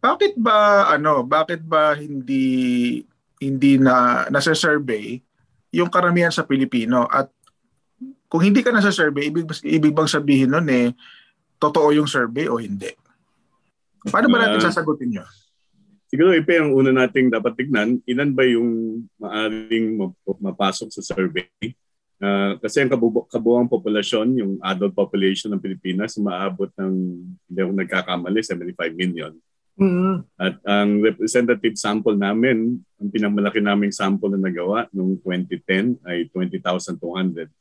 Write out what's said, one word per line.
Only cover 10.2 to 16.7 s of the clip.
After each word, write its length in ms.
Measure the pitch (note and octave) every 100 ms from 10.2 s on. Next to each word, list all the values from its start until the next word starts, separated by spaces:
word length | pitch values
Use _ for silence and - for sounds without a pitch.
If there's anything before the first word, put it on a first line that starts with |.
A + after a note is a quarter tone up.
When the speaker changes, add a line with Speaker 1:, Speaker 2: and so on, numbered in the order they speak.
| C#3+ C#3 C3+ D3
Speaker 1:
nun 160 | E3
eh, 240 | B2+ A#2+ B2 - - _ _ _ _
totoo 320 | D3+ D3+ D3+
yung 160 | D3 D3
survey 400 | C#3 A#2 A#2+ D3
o 80 | A#2
hindi? 320 | A2 G2+ G2 - _ _ _ _ _ _ _ _ _ _ G#3
Paano 240 | - A#3+
ba 80 | A#3+
natin 240 | A3 -
Speaker 2:
Ah. 20 | A3
Speaker 1:
sasagutin 480 | G#3 D#3 D3 B2 G#2
yun? 100 | F2 _ _ _ _ _ _ _ _
Speaker 2:
Siguro, 240 | C3 F3
Ipe, 320 | E3+ D3+ E3+
ang 80 | D3+